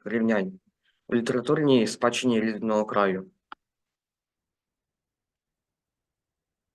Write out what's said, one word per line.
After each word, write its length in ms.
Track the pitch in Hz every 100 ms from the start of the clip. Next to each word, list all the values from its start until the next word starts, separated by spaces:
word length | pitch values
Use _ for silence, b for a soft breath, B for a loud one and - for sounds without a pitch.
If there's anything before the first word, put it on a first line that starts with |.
рівнянь 560 | 127 117 113 107 95 92 _ _ _ _ -
у 60 |
літературній 720 | 120 117 127 120 151 143 127 110
спадщині 540 | - 120 117 127 113
рідного 440 | 113 104 110 107
краю. 460 | 107 104 98 92 95 _ _ - _ _ _ _ _ _ _ _ _ _ _ _ _ _ _ _ _ _ _ _ _ _ _ _ _ _ _ _ _ _ _